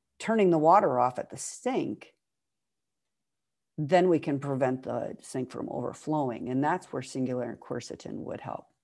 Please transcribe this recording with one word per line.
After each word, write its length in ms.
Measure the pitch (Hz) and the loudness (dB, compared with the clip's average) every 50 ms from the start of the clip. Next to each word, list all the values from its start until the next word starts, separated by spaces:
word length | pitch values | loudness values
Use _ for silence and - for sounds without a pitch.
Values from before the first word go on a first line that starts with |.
| _ _ _ _ | _ _ _ _
turning 300 | - 208 226 220 202 180 | -4 0 2 4 6 6
the 80 | 170 | 6
water 420 | 156 151 160 180 208 208 160 127 123 | 6 6 8 8 8 6 4 4 2
off 180 | 120 127 - | 2 2 0
at 120 | - - - | -4 -8 -10
the 80 | - | -12
sink, 760 | 131 - - - - - 247 233 185 139 - 107 - - - _ _ _ _ _ _ _ _ _ _ _ _ _ _ _ _ _ _ _ _ _ _ _ _ _ _ _ _ _ _ _ _ _ | -12 -12 -12 -14 -6 -6 -2 -2 -2 -2 -4 -6 -8 -12 -20 _ _ _ _ _ _ _ _ _ _ _ _ _ _ _ _ _ _ _ _ _ _ _ _ _ _ _ _ _ _ _ _ _
then 320 | - 156 139 185 180 180 185 | -6 -2 4 4 6 6 6
we 100 | 170 147 | 4 4
can 200 | - 165 143 135 | 2 0 -2 -2
prevent 440 | 139 143 139 127 139 127 127 131 - | -2 -2 -2 0 0 0 0 -2 -4
the 320 | 117 117 120 - - - - | -6 -4 -4 -4 -6 -8 -12
sink 300 | - - - - - - | -16 -10 -8 -8 -6 -6
from 180 | - - - - | -8 -10 -8 -6
overflowing. 800 | - - 123 - - - - 147 156 151 143 127 113 - 120 123 | -6 -6 -6 -6 -8 -8 -6 -4 -2 -2 -2 -2 -4 -6 -6 -4
And 120 | 127 135 | -2 0
that's 300 | 143 151 175 185 - - | 0 0 0 -2 -4 -8
where 100 | - 135 | -8 -8
Singulair 480 | 127 - - 139 127 123 127 123 120 117 | -8 -6 -4 -4 -4 -2 -2 -4 -4 -6
and 100 | 110 - | -10 -12
quercetin 560 | - - - 120 - - - - - - - 101 - | -10 -8 -8 -8 -8 -10 -14 -14 -12 -12 -12 -10 -10
would 160 | - - - | -10 -10 -10
help. 240 | - - - - - _ _ _ | -10 -10 -12 -12 -14 _ _ _